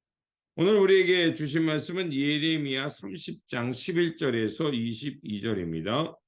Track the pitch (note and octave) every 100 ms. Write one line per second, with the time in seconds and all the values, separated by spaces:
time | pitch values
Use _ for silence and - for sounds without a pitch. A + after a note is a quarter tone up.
0 | _ _ _ _ _ - F3+ G#3+ F#3+ F#3+
1 | F3 F3+ E3 - D3 D#3+ D#3+ D3+ - F3+
2 | F3 C3+ C#3+ D3+ D#3+ D#3+ C#3+ C3+ C#3 -
3 | G2 D3+ - - - B2 A#2+ B2 - E3+
4 | E3+ D#3+ C#3 A#2 G#2+ G#2+ D#3 B2 A#2 A2
5 | C#3 - - G#2 A2+ G2 E2+ D#2+ F2+ C3
6 | E3 -